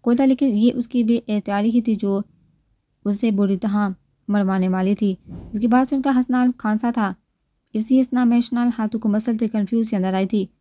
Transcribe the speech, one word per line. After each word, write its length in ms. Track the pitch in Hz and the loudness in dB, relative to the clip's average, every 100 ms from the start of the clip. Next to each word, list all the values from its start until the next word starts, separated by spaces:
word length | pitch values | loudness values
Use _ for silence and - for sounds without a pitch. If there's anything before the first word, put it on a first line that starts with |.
कोई 120 | 240 | 0
था, 100 | 240 | 2
लेकिन 240 | 269 262 277 | 4 4 2
ये 200 | 208 240 | 4 2
उसकी 300 | 247 226 247 | 2 -4 -2
बेएहतियाती 640 | 220 233 - 208 202 202 220 | 0 0 -2 -6 -2 -2 0
ही 120 | 233 | 0
थी 140 | 233 | 0
जो 260 | 208 196 196 - _ _ _ _ _ _ _ | -2 -2 -2 -4 _ _ _ _ _ _ _
उसे 260 | 202 202 226 | -4 -2 0
बुरी 260 | 202 196 196 | 2 0 0
तरह 380 | 214 208 202 185 _ _ - | 0 0 -2 -6 _ _ -2
मरवाने 400 | 202 190 190 185 | 0 0 0 0
वाली 280 | 185 185 | 0 0
थी। 220 | 202 202 185 - - - | 0 -2 -4 -10 -16 -10
उसकी 140 | 214 226 | -4 2
बात 200 | 247 262 | 2 2
सुनकर 240 | 277 269 | -2 0
हसनाल 400 | 254 254 254 247 247 | 0 0 0 0 -2
खांसा 320 | 214 214 240 | -4 -2 -2
था, 220 | 240 202 185 _ _ _ _ _ | -2 -4 -6 _ _ _ _ _
इसलिए 260 | 214 220 262 | -6 0 2
इस 140 | 254 | 2
नाम 140 | 247 240 | 0 2
में 100 | 240 | 2
अशनाल 320 | 240 240 240 | 0 0 -2
हाथों 300 | 233 214 220 | -2 -4 -2
को 100 | 220 | -2
मसलते 380 | 208 220 220 233 | 0 -2 -2 -2
कन्फ्यूज 420 | 214 196 226 220 | -2 -2 -2 0
के 60 | |
अंदर 200 | 202 185 | -2 0
आई 100 | 190 190 | 0 0
थी। 200 | 214 - _ | -2 -4 _